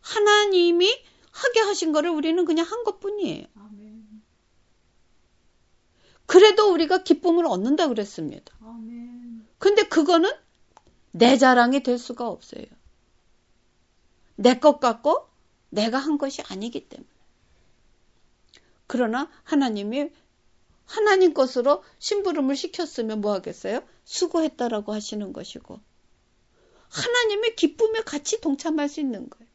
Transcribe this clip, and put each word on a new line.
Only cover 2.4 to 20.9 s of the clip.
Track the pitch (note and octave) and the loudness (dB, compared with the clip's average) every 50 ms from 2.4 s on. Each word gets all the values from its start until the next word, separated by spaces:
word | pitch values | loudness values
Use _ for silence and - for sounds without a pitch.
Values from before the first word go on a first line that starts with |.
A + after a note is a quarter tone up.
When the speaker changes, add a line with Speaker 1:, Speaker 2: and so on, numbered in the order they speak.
| F4+ | 0
Speaker 1:
그냥 | F4 D#4+ D#4+ E4 | 0 0 0 0
한 | E4+ G#4 A#4+ A#4+ | -2 -4 -6 -6
것뿐이에요. | A4 G4 - - G4+ G#4 G#4 F#4+ A#3 D#3+ - - - _ | -6 -8 -6 -10 -8 -6 -6 -6 -6 -6 -10 -12 -20 _
Speaker 2:
아멘. | G#3 G3+ G#3+ G#3 G3+ G#3 G#3+ G#3+ A3+ G#3+ G#3+ G#3+ G#3+ G#3+ _ _ _ _ _ _ _ _ _ _ _ _ _ _ _ _ _ _ _ _ _ _ _ _ _ _ _ _ _ _ _ _ _ _ _ _ _ _ _ _ | -20 -20 -20 -20 -20 -20 -20 -20 -20 -20 -20 -20 -20 _ _ _ _ _ _ _ _ _ _ _ _ _ _ _ _ _ _ _ _ _ _ _ _ _ _ _ _ _ _ _ _ _ _ _ _ _ _ _ _ _
Speaker 1:
그래도 | - - F#4 F#4+ G#4+ F#4+ G#4+ G#4+ G#4 F4+ | 6 8 10 10 10 8 6 4 4 4
우리가 | E4 E4 D4 F4+ F#4 F#4 | 2 2 0 0 -2 2
기쁨을 | - E4+ - - F4+ E4 F4 E4+ | 0 0 0 2 0 2 2 2
얻는다 | D#4 G#3+ F3+ G3 A#3+ C#4+ D#4+ F4+ D4 | 0 -2 -2 0 -2 0 0 0 -2
그랬습니다. | A#3+ G#3+ G3+ G3+ - - D#3+ C#3+ - - _ - _ - G#3+ | -2 -4 -6 -8 -10 -10 -10 -10 -10 -14 _ -20 _ -20 -20
Speaker 2:
아멘. | A3 A#3 A#3 A3 A3 A#3 A#3 A#3+ A#3+ A#3+ A#3+ A#3+ A#3+ A#3 A3+ A3 _ _ _ | -20 -18 -18 -16 -16 -16 -16 -16 -16 -18 -18 -18 -18 -18 -20 -20 _ _ _
Speaker 1:
근데 | - F#4+ G#4 G#4 G#4 - | 0 2 4 4 2 2
그거는 | - E4 D4+ D4 F4+ E4 E4 G#4 C#5 - _ _ _ _ _ _ _ _ _ _ _ _ _ _ _ | 2 0 2 4 4 4 4 2 0 -4 _ _ _ _ _ _ _ _ _ _ _ _ _ _ _
내 | E3 A3+ A#3+ C4+ | 4 4 4 6
자랑이 | A#3+ C#4 C4 B3+ B3 A#3+ A#3+ C4 C#4 C4+ | 6 6 6 6 6 4 4 2 -2 -2
될 | B3+ B3 A#3+ | -2 -4 -4
수가 | A#3+ - A#3+ A#3+ A#3+ A3+ | -6 -12 -12 -10 -8 -10
없어요. | F3+ - - - - - - - _ _ _ _ _ _ _ _ _ _ _ _ _ _ _ _ _ _ _ _ _ _ _ _ _ _ _ _ _ _ _ _ _ | -10 -10 -14 -20 -20 -20 -20 -20 _ _ _ _ _ _ _ _ _ _ _ _ _ _ _ _ _ _ _ _ _ _ _ _ _ _ _ _ _ _ _ _ _
내 | - G3+ A#3+ B3+ B3 | 2 2 2 2 6
것 | - D4+ C#4+ D4 | 4 4 4 4
같고 | - B3 A3 A3 - C#4+ E4 C#5+ - _ _ _ _ _ _ _ _ _ | 0 -2 -2 0 -2 -2 -2 -2 -4 _ _ _ _ _ _ _ _ _
내가 | - G#3 G#3+ A3+ A3 C4+ | -6 -4 -4 -2 -2 -4
한 | - D4+ D4+ C#4+ | -2 -2 -4 -2
것이 | C#4 C4+ C4+ - - | -4 -6 -8 -10 -14
아니기 | - G3 F#3+ G3+ A#3+ A#3 - - _ | -12 -10 -10 -10 -10 -10 -12 -14 _
때문에. | - - - _ _ _ _ _ _ _ _ _ _ _ _ _ _ _ _ _ _ _ _ _ _ _ _ _ _ _ _ _ _ - _ _ _ _ _ | -20 -20 -20 _ _ _ _ _ _ _ _ _ _ _ _ _ _ _ _ _ _ _ _ _ _ _ _ _ _ _ _ _ _ -20 _ _ _ _ _
그러나 | _ - A#3+ B3 A3 A3+ B3+ C#4 - _ _ _ | _ -4 -2 -2 -2 -2 -4 -6 -8 _ _ _
하나님이 | - D#4+ C#4+ C#4 B3 A3 G3+ G3+ G#3 A3+ C4+ C#4+ D4+ _ _ _ _ _ _ _ _ _ _ _ _ _ _ _ | -2 0 0 0 0 -2 -6 -6 -6 -6 -6 -6 -8 _ _ _ _ _ _ _ _ _ _ _ _ _ _ _
하나님 | _ | _